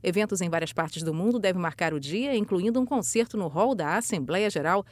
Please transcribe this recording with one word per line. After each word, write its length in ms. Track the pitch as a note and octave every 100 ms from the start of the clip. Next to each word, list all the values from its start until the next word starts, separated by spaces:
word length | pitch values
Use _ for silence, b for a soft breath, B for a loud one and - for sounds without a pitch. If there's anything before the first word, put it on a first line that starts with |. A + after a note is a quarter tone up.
Eventos 400 | - F3+ G#3+ F#3+
em 80 | F3
várias 240 | E3 E3
partes 300 | - D#3 -
do 100 | D#3+
mundo 280 | D#3+ G3+ A#3+
devem 200 | G3 F#3
marcar 320 | E3+ D3+ E3
o 60 | D3+
dia, 380 | C#3 F#3 C#4 B3+
incluindo 440 | G#3 F#3+ G3+ A#3
um 60 | B3+
concerto 500 | C4+ - A3 A#3 A3
no 120 | F3
hall 260 | C#3+ A3+
da 220 | A#3+ D3+ F#3
Assembleia 520 | A#3+ F#3 C3 F3 G#3+
Geral, 380 | F#3+ D3+ F#3+ G3